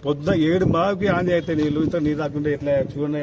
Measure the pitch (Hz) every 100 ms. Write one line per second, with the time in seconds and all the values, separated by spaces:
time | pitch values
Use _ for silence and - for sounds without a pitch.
0 | 135 147 147 190 156 180 185 165 190 196
1 | 196 175 180 175 156 160 151 147 160 175
2 | 151 147 147 147 147 143 143 143 131 135
3 | 147 151